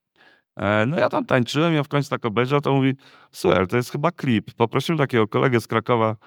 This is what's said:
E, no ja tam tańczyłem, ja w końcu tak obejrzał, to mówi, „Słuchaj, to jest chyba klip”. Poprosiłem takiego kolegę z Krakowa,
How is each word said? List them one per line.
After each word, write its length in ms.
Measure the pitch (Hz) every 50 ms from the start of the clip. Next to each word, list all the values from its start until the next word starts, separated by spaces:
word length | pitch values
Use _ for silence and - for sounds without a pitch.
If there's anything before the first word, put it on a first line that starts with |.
| _ _ _ _ _ _ _ _ _ _ _
E, 300 | - - 98 104 107 107
no 140 | 123 160 180
ja 100 | - -
tam 160 | - 302 -
tańczyłem, 480 | - 131 131 120 - - 139 160 170 165
ja 100 | 151 143
w 40 | -
końcu 220 | - 143 139 -
tak 160 | 127 123 -
obejrzał, 360 | 120 101 110 123 127 147 143
to 120 | 143 135 135
mówi, 200 | 139 131 135 135 135 _ - - - - _
„Słuchaj, 360 | - - - 185 - 92 95 87
to 100 | 113 123
jest 140 | 120 -
chyba 200 | - 147 147 170
klip”. 420 | 175 - - 143 117 104 - - -
Poprosiłem 440 | - 117 113 - 135 135 - 170 156
takiego 300 | 143 123 - 117 110 104
kolegę 340 | - 127 131 139 123 117
z 60 | - -
Krakowa, 480 | 120 113 101 - 123 117 110 110 107 - _